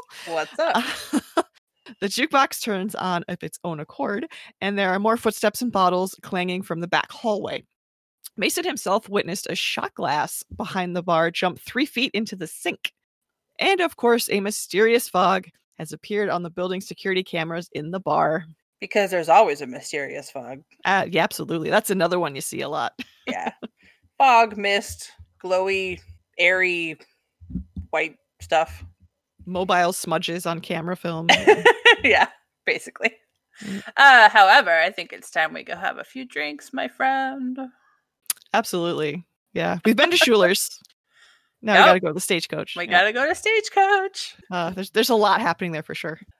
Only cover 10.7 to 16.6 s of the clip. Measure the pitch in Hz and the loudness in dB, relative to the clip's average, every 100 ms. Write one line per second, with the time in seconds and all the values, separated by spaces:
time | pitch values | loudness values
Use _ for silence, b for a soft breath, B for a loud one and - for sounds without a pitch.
10.7 | 190 180 175 175 165 165 170 185 127 - | -6 -4 -4 0 2 2 0 -4 -4 -8
11.7 | 240 294 - 262 208 220 190 165 - 349 | -4 -4 -2 -4 -2 -6 -8 -12 -10 -8
12.7 | - - - _ _ _ _ _ - 370 | -8 -10 -12 _ _ _ _ _ -4 0
13.7 | 381 339 - 240 233 - 202 196 - - | 2 0 0 2 2 2 -2 -2 -6 -4
14.7 | 180 226 233 - 185 180 190 - _ _ | 2 4 4 2 2 2 2 -4 _ _
15.7 | - 160 156 - 208 202 175 175 175 | -16 -14 -14 -6 -4 -2 -2 -4 -6